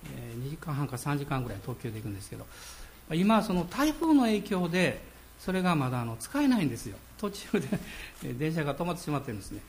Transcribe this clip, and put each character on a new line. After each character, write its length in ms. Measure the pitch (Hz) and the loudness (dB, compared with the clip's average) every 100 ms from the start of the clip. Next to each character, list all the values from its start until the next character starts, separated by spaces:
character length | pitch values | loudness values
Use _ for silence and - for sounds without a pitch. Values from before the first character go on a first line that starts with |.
え 300 | 160 131 120 117 | -12 -12 -10 -8
ー、 80 | |
二 60 | 131 | -6
時 60 | 156 | -6
間 180 | - | -4
半 140 | 139 143 | -2 -2
か 100 | 120 | -4
三 200 | - 143 | -2 -2
時 80 | 139 | -2
間 160 | 135 | -2
ぐ 60 | 120 | -2
ら 80 | 101 | -6
い 20 | |
特 160 | 117 120 | -8 -6
急 100 | 120 | -6
で 60 | 110 | -6
行 60 | |
く 40 | 107 | -6
ん 60 | |
で 80 | 98 | -8
す 80 | - | -10
け 60 | 110 | -12
ど、 60 | |
ま 40 | - - - - - - - | -14 -16 -18 -16 -16 -16 -4
あ、 20 | |
今 220 | 160 196 220 | 2 6 6
は 60 | |
そ 100 | 190 | 4
の 140 | 180 170 | 0 0
台 240 | 226 302 | 2 2
風 220 | 302 330 | 4 6
の 100 | 294 | 6
影 180 | 240 214 | 8 4
響 260 | 208 190 175 | 2 0 2
で、 320 | 175 170 107 - - - - | 4 4 2 -8 -20 -20 -10
そ 100 | - | -2
れ 120 | 185 | 2
が 120 | 180 | 4
ま 160 | 160 127 | 4 2
だ、 120 | 123 | 0
あ 20 | |
の、 120 | 117 113 | -2 -4
使 200 | - 277 | -4 2
え 60 | 294 | 4
な 140 | 247 | 6
い 60 | 147 | 4
ん 20 | |
で 80 | 117 | 0
す 100 | - | -8
よ。 100 | - - - | -12 -16 -6
途 120 | 208 | -6
中 300 | 202 - 208 | -6 -2 0
で、 60 | 135 196 - | 0 -4 -4
<laughs> 280 | - - - | -12 -14 -10
え 40 | 147 | -8
ー、 100 | 123 | -2
電 160 | 156 | -2
車 100 | 160 | 0
が 100 | 147 | -2
止 100 | 135 | -2
ま 80 | 170 | -2
っ 40 | 170 | -4
て 60 | |
し 80 | - | -2
ま 80 | 147 | -2
っ 40 | |
て 60 | 131 | -2
る 60 | |
ん 20 | 104 | -8
で 40 | |
す 60 | 98 | -8
ね。 100 | - | -12